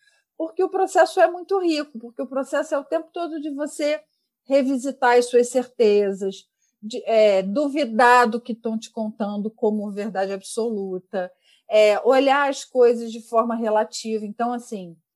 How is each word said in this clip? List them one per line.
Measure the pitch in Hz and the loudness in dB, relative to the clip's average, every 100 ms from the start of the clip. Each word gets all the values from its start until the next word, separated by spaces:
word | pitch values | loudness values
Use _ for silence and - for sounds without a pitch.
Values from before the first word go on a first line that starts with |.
| _ _ _ - | _ _ _ -10
porque | 320 - | -8 -2
o | 370 | -2
processo | 392 381 359 - 381 | 0 0 2 2 4
é | 349 | 2
muito | 349 349 392 | 0 -4 -2
rico, | 349 302 294 226 | 0 -2 -4 -12
porque | 233 - | -16 -12
o | 254 | -8
processo | 262 269 285 294 | -8 -4 -4 -2
é | 285 | -4
o | |
tempo | 277 330 320 | -4 -6 -6
todo | 359 339 311 | -10 -8 -8
de | 302 | -8
você | 277 294 - 294 311 _ _ _ _ | -8 -8 -4 -4 -4 _ _ _ _
revisitar | - 277 262 269 269 262 247 247 | 0 0 2 -2 -4 -2 4 4
as | 240 | 4
suas | 240 240 | 2 2
certezas, | 262 247 - 214 208 202 196 196 196 _ _ _ _ | -2 -2 0 4 4 2 -2 -8 -8 _ _ _ _
de, | 214 247 | -14 -10
é, | 302 220 214 190 | 0 4 6 4
duvidar | 190 208 285 277 254 220 247 247 240 | 0 -2 -2 -2 -2 4 6 6 4
do | 233 | 0
que | - | -8
tão | 220 226 220 | -8 -6 -6
te | - | -8
contando | - 214 220 202 208 214 | -10 -8 -6 -6 -6 -8
como | - 214 214 208 | -2 -2 -2 -6
verdade | 202 208 190 196 | -8 -6 -4 -4
absoluta, | 196 - - 226 214 190 185 - 196 180 _ _ _ - | -6 -8 -6 -4 -4 -6 -10 -8 -8 -8 _ _ _ 0
é, | 214 214 202 | 4 4 4
olhar | 233 269 277 277 277 | 2 4 4 2 0
as | 277 | -4
coisas | - 254 240 233 233 | -4 4 4 4 -4
de | 226 | -12
forma | - 226 233 233 | -4 0 0 -2
relativa. | 226 214 226 - 220 220 | 0 0 -2 -6 -6 -6
Então, | 214 208 240 | -6 -6 -4
assim, | 247 240 208 175 165 _ | -6 -10 -12 -12 -18 _